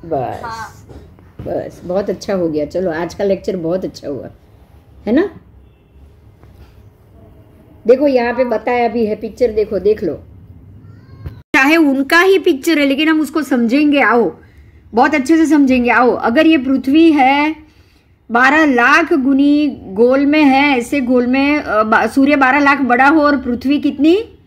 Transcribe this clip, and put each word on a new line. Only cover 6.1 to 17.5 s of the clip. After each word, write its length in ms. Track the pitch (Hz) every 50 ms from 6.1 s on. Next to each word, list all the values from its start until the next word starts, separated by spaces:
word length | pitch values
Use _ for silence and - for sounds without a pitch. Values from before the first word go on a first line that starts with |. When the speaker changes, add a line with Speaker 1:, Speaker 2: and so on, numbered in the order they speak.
| _ _ _ - _ _ - - - - - - _ - - - _ _ _ _ - - - - - - - _ - - - - - - - 208
Speaker 1:
देखो, 200 | 247 262 294 294
यहाँ 260 | 269 247 233 233 240
पे 120 | 226 262
बताया 420 | 247 233 214 - - 240 247 240 233
भी 180 | 208 240 226
है, 100 | 208 214
picture 360 | 208 - 226 - - - 233
देखो, 280 | 214 214 208 208 220 190
देख 240 | 180 208 214 214 -
लो। 200 | 170 139 - - - - - - - - - - - - - - - - - - - - - - -
चाहे 500 | - - - _ - 294 269 277 320 339
उनका 420 | 320 285 269 269 277 269 330 339
ही 200 | 349 381 392 370
picture 400 | 294 370 330 262 - 330 330 294
है, 60 | 285
लेकिन 240 | 277 269 254 311 311
हम 120 | 320 311
उसको 200 | 311 254 - 320
समझेंगे, 600 | 294 - 285 247 233 226 220 285 302 294 285 285
आओ, 340 | 247 - 226 240 226 165 - - - - _ - - - _ - _ - -
बहुत 220 | 214 247 302 302
अच्छे 220 | 302 247 262 330 320
से 80 | 320
समझेंगे, 440 | 277 311 294 285 262 262 254 240 240
आओ। 220 | 233 220 254 247
अगर 360 | 202 - - 220 233 294 320 320
ये 100 | 320 320
पृथ्वी 540 | 247 269 269 262 - 269 269 320 330 330
है, 600 | 302 294 262 254 277 285 294 302